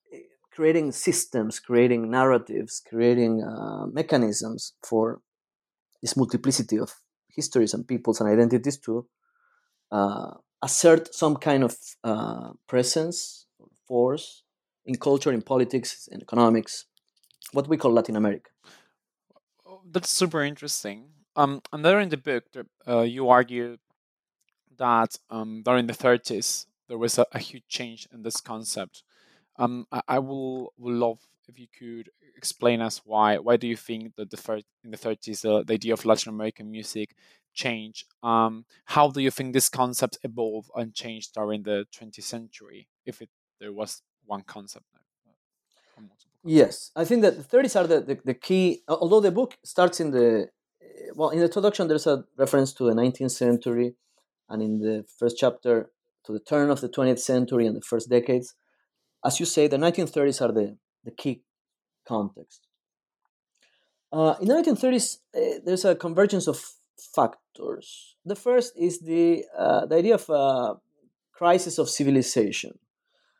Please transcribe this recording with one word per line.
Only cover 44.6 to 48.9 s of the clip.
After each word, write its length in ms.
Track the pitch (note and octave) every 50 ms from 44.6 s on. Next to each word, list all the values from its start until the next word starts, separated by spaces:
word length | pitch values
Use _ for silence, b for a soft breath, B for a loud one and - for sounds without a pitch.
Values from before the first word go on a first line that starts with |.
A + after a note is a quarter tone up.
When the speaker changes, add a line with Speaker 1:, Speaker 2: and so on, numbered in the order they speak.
| G2+ G2+ - - _ _ _
Speaker 2:
Or 60 | _ _ _ _ _ _
multiple 680 | G#2 _ _ _ _ _ _ _ _ _ _ _ _ _
concepts? 300 | _ A2 - _ _ _ _ _ _ _
Speaker 1:
Yes, 480 | E3+ D#3+ D#3 C3 - - - - - _
I 100 | D3+ E3+
think 160 | E3 A#3+ A#3
that 160 | G#3 F#3+ E3
the 60 | D#3 C#3
thirties 320 | - - B3+ C4+ A#3+ -
are 100 | G3+ F3
the, 140 | E3 E3 D3
the, 180 | - C3 C#3 - _
the 80 | C3+ A#2+
key, 480 | - - - F#3 F#3 F#3 F3+ E3 - _
al-, 100 | -